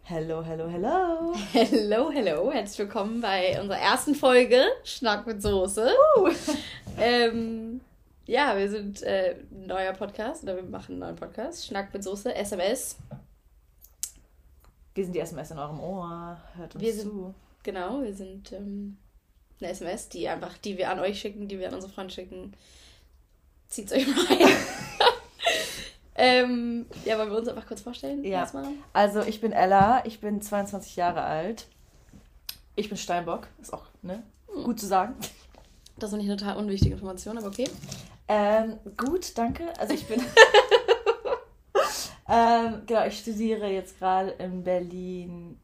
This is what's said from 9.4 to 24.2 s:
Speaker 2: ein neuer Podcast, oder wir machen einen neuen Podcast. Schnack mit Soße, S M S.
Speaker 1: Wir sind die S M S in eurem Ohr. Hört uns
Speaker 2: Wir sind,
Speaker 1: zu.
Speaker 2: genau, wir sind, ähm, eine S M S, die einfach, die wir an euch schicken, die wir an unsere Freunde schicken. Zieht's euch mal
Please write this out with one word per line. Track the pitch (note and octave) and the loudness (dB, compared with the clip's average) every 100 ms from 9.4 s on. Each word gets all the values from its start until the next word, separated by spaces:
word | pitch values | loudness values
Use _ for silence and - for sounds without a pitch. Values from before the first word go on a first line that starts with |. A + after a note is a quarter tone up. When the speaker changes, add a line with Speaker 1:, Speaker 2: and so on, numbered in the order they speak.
| - | -12
Speaker 2:
ein | G3 F#3+ | -18 -8
neuer | F#3 F#3+ | -4 -4
Podcast, | F#3+ G3 G3+ A3 D#4+ | -4 -8 -6 -8 -8
oder | - F#3 | -8 -8
wir | |
machen | F#3 G3 F#3 | -8 -14 -12
einen | F3+ | -10
neuen | F3 E3+ | -10 -12
Podcast. | E3+ - B3 E4+ - | -12 -10 -10 -10 -8
Schnack | G3 G3 | -6 -6
mit | G3+ | -8
Soße, | F#3+ G3 B3 | -8 -6 -6
S | - G3+ | -4 -6
M | G3 | -2
S. | F#3 C4 - - - - - _ _ _ _ _ - _ - - _ _ _ _ - _ - | -2 -2 -6 -12 -16 -18 -18 _ _ _ _ _ -20 _ -14 -14 _ _ _ _ -20 _ -14
Speaker 1:
Wir | - | -8
sind | F#3 | -4
die | F3 | -4
S | D#3 | -6
M | D#3 | -8
S | D3+ | -12
in | D#3+ | -12
eurem | D3 D3+ | -10 -10
Ohr. | D#3+ F#3+ E3+ E3+ E3+ E3+ - F3 | -8 -8 -8 -10 -12 -16 -18 -18
Hört | E3+ | -16
uns | - | -6
Speaker 2:
Wir | A3 | -4
sind, | G#3+ G#3 | -4 -8
Speaker 1:
zu. | G#3 F#3 F#3+ _ _ | -10 -12 -16 _ _
Speaker 2:
genau, | - F#3+ F3+ C4 | -10 -8 -6 -6
wir | B3 | -6
sind, | G3 F#3+ F#3+ G3+ | -8 -14 -16 -16
ähm, | F#3+ G3+ G3+ G3+ G3 _ _ _ _ _ _ | -14 -10 -10 -10 -14 _ _ _ _ _ _
eine | F3 | -10
S | F#3+ | -8
M | E3+ | -8
S, | G#3+ - | -8 -10
die | F3 - | -8 -6
einfach, | E3 E3+ - | -6 -8 -10
die | G#3 F#3 | -10 -4
wir | F#3 | -4
an | D#3 | -2
euch | F3+ G3+ | -4 -4
schicken, | G#3+ G3+ G3+ | -8 -10 -10
die | G3 | -8
wir | F#3 | -8
an | |
unsere | F3+ F#3+ | -8 -12
Freunde | G3 F#3+ | -12 -12
schicken. | - F3+ F#3 G3 G3+ _ - - - _ _ _ _ _ _ _ | -12 -14 -14 -16 -18 _ -20 -20 -20 _ _ _ _ _ _ _
Zieht's | - G3 | -12 0
euch | C4 C4+ | 0 2
mal | B3+ | 2